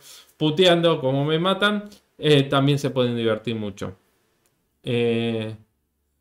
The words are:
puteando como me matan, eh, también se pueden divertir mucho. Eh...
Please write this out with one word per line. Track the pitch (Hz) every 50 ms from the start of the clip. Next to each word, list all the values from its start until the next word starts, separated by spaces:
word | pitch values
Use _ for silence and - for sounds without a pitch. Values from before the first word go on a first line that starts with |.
| - - - - - _ _
puteando | - 156 156 147 156 185 180 170 170 165 170 165 151
como | 135 131 135 139 143
me | 151 160 160
matan, | 175 190 190 190 208 208 208 202 202 - - - _ _ _ -
eh, | - 151 151 143 135
también | 139 143 139 135 139 143 139
se | - 131
pueden | 123 131 123 120 120
divertir | 117 113 113 107 107 - 123 113
mucho. | 110 107 104 98 - 101 98 90 - _ _ _ _ _ _ _ _ _ _ _ _ _ _ _ _
Eh... | - 131 123 120 117 117 117 117 117 117 113 113 110 110 110 110 - _ _ _ _ _ _ _ _ _ _ _